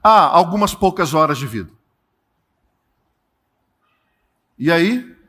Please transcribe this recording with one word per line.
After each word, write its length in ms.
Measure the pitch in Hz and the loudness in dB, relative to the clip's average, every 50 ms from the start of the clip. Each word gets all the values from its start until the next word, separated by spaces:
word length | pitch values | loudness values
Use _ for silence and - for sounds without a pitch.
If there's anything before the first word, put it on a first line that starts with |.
| - | 4
Ah, 220 | 214 220 208 165 | 4 4 4 4
algumas 500 | 139 - 170 185 170 185 208 208 202 - | 4 4 2 2 2 -2 -2 -2 -4 -2
poucas 380 | - 196 190 185 190 175 143 151 | -2 -2 -2 -2 -2 -6 -2 0
horas 240 | 156 156 147 147 | 0 0 0 -2
de 100 | 123 139 | -6 -8
vida. 240 | 123 110 107 90 - _ _ _ _ _ _ _ _ _ _ _ _ _ _ _ _ _ _ _ _ _ _ _ _ _ _ _ _ _ _ _ _ _ _ _ _ _ _ _ _ _ _ _ _ _ _ _ _ _ _ _ _ _ _ _ _ _ | -10 -10 -10 -12 -12 _ _ _ _ _ _ _ _ _ _ _ _ _ _ _ _ _ _ _ _ _ _ _ _ _ _ _ _ _ _ _ _ _ _ _ _ _ _ _ _ _ _ _ _ _ _ _ _ _ _ _ _ _ _ _ _ _
E 120 | _ 123 156 | _ -2 -2
aí? 440 | 170 165 170 202 247 247 - - - _ _ | 0 0 0 0 -2 -4 -8 -12 -20 _ _